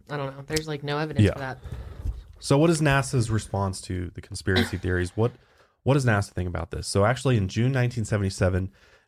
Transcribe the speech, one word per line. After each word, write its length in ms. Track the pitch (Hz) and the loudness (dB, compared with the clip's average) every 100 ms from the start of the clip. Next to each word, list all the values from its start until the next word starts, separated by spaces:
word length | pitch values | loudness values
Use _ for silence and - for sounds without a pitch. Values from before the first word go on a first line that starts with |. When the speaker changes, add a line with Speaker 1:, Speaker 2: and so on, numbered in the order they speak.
| - | -10
Speaker 1:
I 60 | 147 | -8
don't 200 | 139 139 | -6 -10
know. 60 | 139 | -6
There's, 220 | 156 156 | -4 -4
like, 140 | 147 | -6
no 160 | 147 147 | -4 -2
evidence 260 | 156 156 196 | 0 4 4
Speaker 2:
Yeah. 60 | |
Speaker 1:
for 40 | - | 2
that. 200 | 131 123 - - - - - - - - | -6 -10 -12 -12 -12 -8 -8 -8 -14 -12
Speaker 2:
So 180 | - 139 | 2 4
what 120 | 165 | 4
is 100 | 160 | 4
nasa's 500 | 151 135 127 135 107 | 4 2 2 0 0
response 500 | 110 - 98 98 95 | -2 -2 -2 -2 -4
to 280 | - 92 87 | -8 -6 -8
the 60 | - | -12
conspiracy 560 | - 95 - 92 - 90 | -14 -6 0 2 2 -2
<coughs> 20 | |
theories? 380 | 95 90 87 - | -2 0 0 0
What, 160 | 120 - _ _ _ _ | -2 -4 _ _ _ _
what 100 | 123 | 0
does 100 | 143 | 2
nasa 260 | 123 101 - | 4 2 0
think 160 | - 90 | -4 -4
about 220 | 85 82 | -4 -6
this? 160 | 73 78 | -8 -2
So 160 | 98 | 2
actually 320 | 104 127 139 120 | 2 2 2 2
in 100 | 95 | 2
June 220 | 110 123 | 0 0
nineteen 320 | 131 123 120 | 2 0 -2
seventy-seven, 680 | 107 104 98 - 92 92 92 - _ _ | -2 0 0 2 2 2 -2 -8 _ _